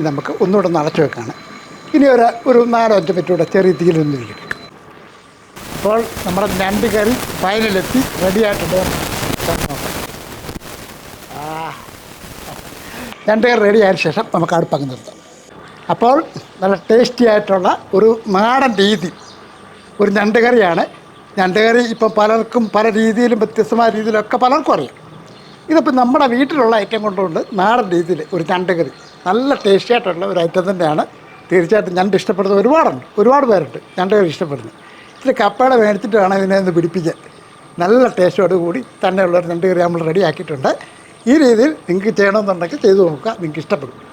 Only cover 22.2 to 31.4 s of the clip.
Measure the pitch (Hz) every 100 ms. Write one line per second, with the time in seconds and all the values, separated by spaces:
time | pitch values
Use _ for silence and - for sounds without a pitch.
22.2 | 208 226 220 247 220 202 220 214 220 214
23.2 | 240 226 214 - 214 226 233 208 220 214
24.2 | 208 240 247 262 285 208 127 - - -
25.2 | - - - - - 311 262 254 247 294
26.2 | 277 240 277 320 226 226 196 190 208 190
27.2 | 190 170 - 202 190 247 202 175 165 175
28.2 | 156 180 165 185 180 175 135 - - -
29.2 | 175 220 269 - 202 196 - 240 196 170
30.2 | 196 180 170 185 180 190 165 156 269 -
31.2 | - -